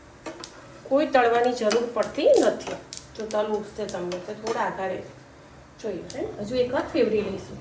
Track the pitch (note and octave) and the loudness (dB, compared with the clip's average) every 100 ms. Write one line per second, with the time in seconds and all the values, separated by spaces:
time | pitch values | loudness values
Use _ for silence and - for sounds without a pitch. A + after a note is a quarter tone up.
0 | - - D#4+ - - - - - - C4+ | -20 -16 -14 -12 -14 -16 -20 -12 0 2
1 | D4 B3+ A#3 A#3 B3 - G#3 A#3 A#3+ G#3 | 4 4 6 4 2 2 2 2 2 -2
2 | - - A4 C5 A3 - - - - - | -2 4 6 8 6 2 -6 -10 -10 -14
3 | - - G#3+ G#3 G#3+ G#3 G3+ - G3 F#3 | -14 -12 -4 -2 0 -2 -4 -10 -8 -6
4 | F3 F3+ G#3+ G#3 A3 A#3 F#3+ G3 F#3+ F#3+ | -6 -8 -8 -8 -4 -2 -2 -4 -6 -6
5 | - - - - - - - - A3 E3+ | -10 -16 -20 -20 -20 -20 -20 -10 -8 -8
6 | E3+ B3+ G#4 - G#3 B3+ B3 C#4 - D#4 | -8 -8 -8 -6 -4 0 0 0 0 2
7 | G#3 G#3+ G3 F#3+ - - | 2 2 0 -6 -10 -14